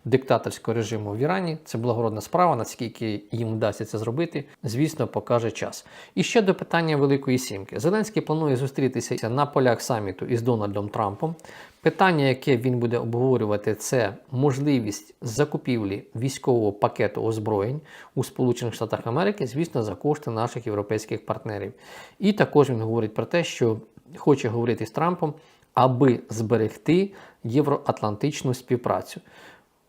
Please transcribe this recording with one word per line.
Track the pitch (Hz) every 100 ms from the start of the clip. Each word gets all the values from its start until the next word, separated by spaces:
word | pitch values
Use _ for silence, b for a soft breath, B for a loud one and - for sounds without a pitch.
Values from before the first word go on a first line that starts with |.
диктаторського | - 131 - 117 110 - -
режиму | 113 107 110 104
в | 104
Ірані, | 147 190 175 160
це | - 120
благородна | 120 113 113 107
справа, | - 165 180 123
наскільки | 107 - 120 - 113 104 -
їм | 113 113
вдасться | 110 110 -
це | 110 107
зробити, | 110 131 170 147 B -
звісно, | 113 117 156 151 110
покаже | 107 - 120 113
час. | - 101 - B B B
І | -
ще | - 233
до | 196
питання | 175 - 170 165 147
Великої | 139 139 135 127
Сімки. | - 98 98 -
Зеленський | 151 214 214 -
планує | - 156 151 123
зустрітися | 135 - 131 120 - 123 110
на | 131 143
полях | 139 127 113
саміту | - 117 101 - -
із | 120
Дональдом | 117 113 101 101 104
Трампом. | 117 104 107 160 165 B B B B
Питання, | 160 160 190 160
яке | 135 127 - 120
він | 127 123
буде | 117 117
обговорювати, | 120 117 131 123 107 104 -
це | 104 - 131 104 - -
можливість | 123 143 131 147 131 104 104 - -
закупівлі | 123 117 147 151 - 120 98 101 - 113
військового | 131 - - 120 104
пакету | 101 117 - 107 113
озброєнь | 110 110 107 104 107 147 B B B
у | -
Сполучених | 120 - 127 120 120
Штатах | - 110 107 120
Америки, | 135 190 208 127
звісно, | 131 170 131
за | 107
кошти | 92 143 151 -
наших | 113 117 123 117
європейських | 104 101 107 - 110 -
партнерів. | 110 - 101 98 B B B B -
І | 196
також | 208 - 147 131
він | 117
говорить | 110 117 110
про | 117
те, | 117 175
що | 165 - 117 110 - _ - 160
хоче | - 135 120
говорити | 117 117 110 107
з |
Трампом, | - 165 175 156 b b b b
аби | - 127 123 135 - -
зберегти | 110 110 117 107 - - 175 196 B B B
євроатлантичну | 117 127 143 - - - 107 101 143 - 135
співпрацю. | 123 - 123 - 95 - - B B B B B _